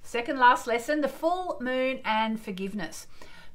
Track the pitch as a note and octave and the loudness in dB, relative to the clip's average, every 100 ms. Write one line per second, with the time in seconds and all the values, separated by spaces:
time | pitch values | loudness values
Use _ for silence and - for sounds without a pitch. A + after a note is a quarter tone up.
0 | - A#3+ A#3+ C4+ B3 - A#3+ A#3 A#3 D4+ | -6 -4 -2 6 8 8 2 0 0 0
1 | C#4 - E4 F4+ F4+ - B3 B3+ C4 B3+ | 0 0 0 0 -2 -4 -2 0 0 0
2 | - A3 A3 A3 - F#3 G3 G3+ E3+ - | 0 2 2 -2 -6 -6 -4 -4 -6 -8
3 | - - - - - | -14 -14 -14 -14 -14